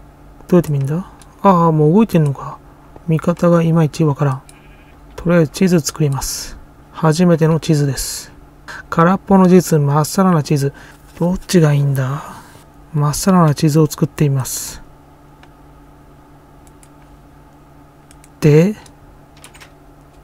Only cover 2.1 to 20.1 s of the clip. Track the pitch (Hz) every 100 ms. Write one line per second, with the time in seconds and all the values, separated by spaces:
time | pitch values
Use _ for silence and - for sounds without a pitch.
2.1 | 175 147 135 139 - - - - - -
3.1 | 160 - 170 175 170 165 165 156 - 160
4.1 | 139 143 131 - - - - - - -
5.1 | - 170 175 156 - 190 175 - - 156
6.1 | 135 - - - - - - - - 160
7.1 | 156 180 165 160 160 - 151 143 131 -
8.1 | - - - - - - - - - 165
9.1 | 196 - 196 185 180 170 160 143 147 147
10.1 | - 190 170 143 151 139 - - - -
11.1 | - 170 185 - 185 156 143 143 131 131
12.1 | 143 - - - - - - - 151 147
13.1 | 143 - 185 160 143 160 147 151 - 156
14.1 | - 147 135 120 - - - - - -
15.1 | - - - - - - - - - -
16.1 | - - - - - - - - - -
17.1 | - - - - - - - - _ _
18.1 | - - _ 156 147 175 214 - - -
19.1 | - - - - - - - - - -